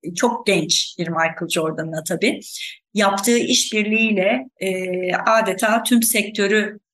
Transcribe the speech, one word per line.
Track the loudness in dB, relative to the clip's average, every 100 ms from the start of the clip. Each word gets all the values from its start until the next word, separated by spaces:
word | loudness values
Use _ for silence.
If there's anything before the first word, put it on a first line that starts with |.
| -10 -2
çok | 0 0 0
genç | 0 2 -2 -2 -6
bir | -4
Michael | 0 -2 -2 -4
Jordan'la | -2 -2 -4 -6 -8
tabii, | -6 -2 0 -2 -10 -12 -14 -14 _
yaptığı | 0 2 2 2 2
işbirliğiyle, | 4 0 0 0 0 2 2 2 2 0 -4 _
e, | -4 -4 -4 -4 -2 0
adeta | 2 2 2 0 2 2
tüm | 4 2
sektörü | 4 0 -2 0 2 2 0 -8 _